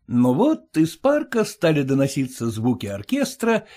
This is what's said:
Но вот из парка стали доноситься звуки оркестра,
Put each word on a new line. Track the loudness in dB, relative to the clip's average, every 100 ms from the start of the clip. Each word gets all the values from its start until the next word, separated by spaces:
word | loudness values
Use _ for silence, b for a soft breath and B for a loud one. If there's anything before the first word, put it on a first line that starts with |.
| -2
Но | 2 4
вот | 4 2 0 -2 0
из | 0 0
парка | 0 0 0 -2
стали | -2 0 0 2
доноситься | 2 2 0 -2 -6 -4 -6
звуки | -2 0 -2 -4
оркестра, | -8 -4 -2 -2 -2 -2 -2 B